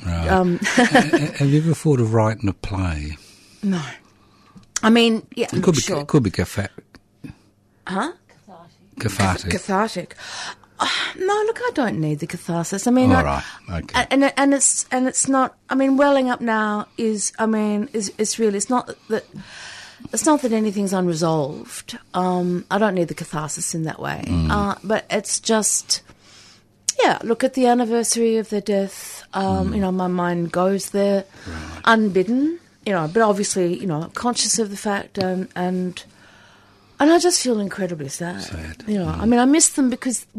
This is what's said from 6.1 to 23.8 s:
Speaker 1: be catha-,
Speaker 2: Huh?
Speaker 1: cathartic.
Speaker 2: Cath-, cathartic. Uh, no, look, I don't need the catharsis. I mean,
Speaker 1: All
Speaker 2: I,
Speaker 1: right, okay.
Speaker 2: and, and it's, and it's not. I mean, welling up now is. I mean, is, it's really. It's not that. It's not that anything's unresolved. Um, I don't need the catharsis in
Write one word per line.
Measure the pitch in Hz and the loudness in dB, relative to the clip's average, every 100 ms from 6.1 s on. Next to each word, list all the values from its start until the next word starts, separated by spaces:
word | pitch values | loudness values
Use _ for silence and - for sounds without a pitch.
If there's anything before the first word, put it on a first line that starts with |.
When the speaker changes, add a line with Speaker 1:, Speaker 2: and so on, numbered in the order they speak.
| 151 | 2
Speaker 1:
be | 104 | 2
catha-, | - 87 - 98 - _ - _ _ - - _ _ _ _ - | 0 -4 -4 -6 -10 _ -20 _ _ -20 -20 _ _ _ _ -8
Speaker 2:
Huh? | 190 294 - _ - - 170 175 _ _ - | -4 -6 -8 _ -20 -20 -20 -20 _ _ -6
Speaker 1:
cathartic. | 110 - 92 - 87 | -6 0 0 0 -2
Speaker 2:
Cath-, | |
cathartic. | 185 - 190 220 180 156 - - - - - _ - | -4 -2 0 0 -4 -12 -16 -16 -12 -12 -14 _ -4
Uh, | - - - - | -4 -2 -6 -4
no, | 370 427 427 | 0 0 0
look, | 453 | -2
I | 494 | -4
don't | - 226 - | -2 -2 0
need | 156 151 | -2 -2
the | 170 | -6
catharsis. | 175 - 170 165 196 240 | -10 -4 -4 -4 -2 2
I | |
mean, | 254 254 | 4 6
Speaker 1:
All | 262 | 4
Speaker 2:
I, | 147 139 - - - | 2 -2 -6 -16 -8
Speaker 1:
right, | 85 | -8
okay. | - 254 - | -4 -4 2
Speaker 2:
and, | 269 277 262 | 4 4 4
and | 277 | 2
it's, | 277 - - - | 4 2 0 -2
and | 254 262 | 0 0
it's | - - | 0 0
not. | 269 254 _ - | 2 0 _ -4
I | 262 | 0
mean, | 269 269 | 2 4
welling | 285 277 254 | 4 4 2
up | - | -2
now | 233 220 214 208 - - | -2 0 0 -2 -6 -4
is. | 220 214 - - | -2 -2 -4 -2
I | 220 | 0
mean, | 214 214 208 208 | 2 0 -2 -2
is, | 220 190 - | -4 -6 -4
it's | 214 - | -4 2
really. | 220 196 | 0 0
It's | - | 0
not | 247 - - _ | -2 -2 -14 _
that. | 214 - 196 - - - - - - - | -6 -6 -18 -18 -18 -18 -18 -20 -20 -8
It's | 226 320 | 0 2
not | 294 | 2
that | 247 | 2
anything's | 220 214 196 196 | 0 0 -2 -2
unresolved. | 190 180 160 165 160 139 - - - - 240 _ | 0 0 0 0 0 -2 -6 -14 -16 -16 -18 _
Um, | 180 185 180 180 175 - | -2 0 0 0 -2 -2
I | 202 | 0
don't | 214 185 | 0 0
need | 160 | -2
the | |
catharsis | - 165 156 151 - - | -4 -8 -8 -6 -6 -6
in | 165 | -4